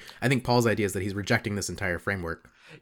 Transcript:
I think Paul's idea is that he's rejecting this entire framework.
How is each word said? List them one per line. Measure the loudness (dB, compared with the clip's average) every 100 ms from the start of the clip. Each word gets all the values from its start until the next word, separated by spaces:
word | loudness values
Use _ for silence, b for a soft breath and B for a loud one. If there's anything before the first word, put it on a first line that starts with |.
| B B
I | 0
think | 0
Paul's | 4 4 4
idea | 4 0
is |
that | 0
he's | -4 -4
rejecting | 0 0 0 -4
this | -4
entire | -4 -4 -4
framework. | -4 -4 -4 -8 -14 B B B